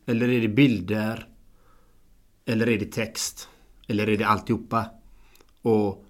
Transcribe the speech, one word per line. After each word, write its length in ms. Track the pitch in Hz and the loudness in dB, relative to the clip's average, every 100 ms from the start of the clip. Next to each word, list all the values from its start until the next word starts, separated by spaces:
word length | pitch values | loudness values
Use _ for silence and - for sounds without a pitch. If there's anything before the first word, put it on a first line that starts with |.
| - | -4
Eller 220 | 117 123 | 0 2
är 120 | 123 | 2
det 80 | 110 | 2
bilder? 800 | 107 139 104 87 107 107 113 - - - - _ - _ _ _ _ _ _ | 4 4 4 -2 -4 -4 -6 -12 -20 -20 -20 _ -20 _ _ _ _ _ _
Eller 240 | - 110 117 | -4 0 2
är 100 | 107 | 0
det 140 | 104 | -2
text? 560 | - 110 - - - - - - - - | -6 -6 -6 -10 -10 -20 -20 -20 -20 -6
Eller 220 | 104 107 | -2 0
är 80 | 104 | 2
det 100 | 107 | 2
alltihopa? 640 | 104 - 110 - 113 107 - - - - - - _ | 0 0 -4 -2 -4 -4 -10 -20 -20 -20 -20 -20 _
Och 420 | 120 107 104 98 | 0 2 2 -4